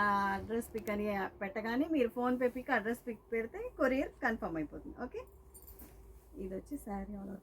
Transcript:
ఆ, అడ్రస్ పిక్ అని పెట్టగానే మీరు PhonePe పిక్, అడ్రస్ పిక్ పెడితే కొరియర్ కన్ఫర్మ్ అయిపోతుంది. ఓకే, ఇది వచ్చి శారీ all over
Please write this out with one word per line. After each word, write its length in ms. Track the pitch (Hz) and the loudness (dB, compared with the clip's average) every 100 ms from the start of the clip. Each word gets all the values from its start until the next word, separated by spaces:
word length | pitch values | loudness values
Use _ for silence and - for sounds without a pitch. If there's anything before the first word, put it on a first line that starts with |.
ఆ, 40 | 208 202 196 196 | 6 6 4 0
అడ్రస్ 340 | 190 233 226 | 0 -2 -2
పిక్ 160 | 220 214 | -4 -2
అని 100 | 208 208 196 190 - | 0 0 0 -2 -4
పెట్టగానే 440 | 196 220 220 240 320 | -4 -2 0 2 4
మీరు 160 | 320 233 247 | 4 4 4
PhonePe 320 | 247 247 247 254 | 2 4 2 2
పిక్, 160 | 247 247 | 2 2
అడ్రస్ 260 | 202 233 - | 2 -2 -4
పిక్ 160 | 220 - | -10 -4
పెడితే 280 | 233 226 381 494 - | -4 -2 -6 -8 2
కొరియర్ 320 | 262 262 302 - | 4 4 0 0
కన్ఫర్మ్ 320 | 254 226 190 160 | 0 0 -2 -2
అయిపోతుంది. 360 | 151 156 - - | -4 -6 -12 -10
ఓకే, 160 | 247 427 508 - - - - - - - - - - - | -8 -8 -12 -18 -20 -20 -18 -18 -18 -18 -20 -20 -18 -10
ఇది 80 | 190 190 | -6 -6
వచ్చి 180 | - 285 - | -6 -8 -6
శారీ 260 | 196 196 208 | -6 -6 -8
all 80 | 196 | -8
over 100 | 190 | -10